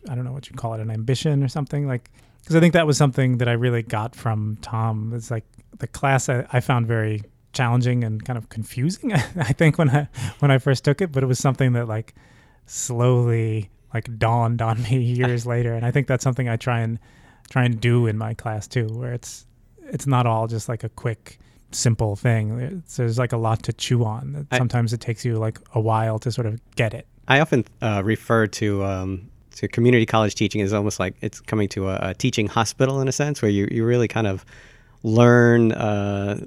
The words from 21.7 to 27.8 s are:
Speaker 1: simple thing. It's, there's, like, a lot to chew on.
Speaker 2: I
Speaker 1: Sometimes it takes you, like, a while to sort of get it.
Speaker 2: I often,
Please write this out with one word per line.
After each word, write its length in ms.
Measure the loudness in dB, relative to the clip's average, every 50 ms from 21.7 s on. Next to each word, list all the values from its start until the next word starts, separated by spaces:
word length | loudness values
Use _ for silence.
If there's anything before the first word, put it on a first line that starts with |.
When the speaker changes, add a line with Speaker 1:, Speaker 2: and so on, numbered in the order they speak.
Speaker 1:
simple 440 | -6 0 0 2 2 2 0 -2 -2
thing. 420 | 0 0 2 2 2 0 -2 -4 -4
It's, 360 | -6 -8 -8 -10 -14 -10 -6
there's, 220 | -2 -2 0 0 0
like, 140 | 0 0
a 40 | -2
lot 260 | -2 0 0 0 -2 -2
to 80 | -6
chew 320 | -6 -6 -2 0 0 2 0
on. 420 | 0 -4 -6 -8 -10 -10 -10 -6 -2
Speaker 2:
I 60 | 0 0
Speaker 1:
Sometimes 340 | 0 0 0 0 0 0
it 80 | -2 -6
takes 240 | -6 -8 -8 -4 -4
you, 120 | -4 -2
like, 220 | -2 -2 -4 -6 -8 -12 -6 -4
a 60 | -2
while 380 | 0 2 2 2 0 0 -2 -2
to 100 | -4 -4
sort 140 | -4 -2 -4
of 140 | -4 -4 -8 -12 _ -4
get 180 | -2 -2 -2 -2
it. 120 | -8 -16 _ _ -10 0
Speaker 2:
I 140 | 2 4 4
often, 240 | 4 4 2 0 0 -2 -6 -4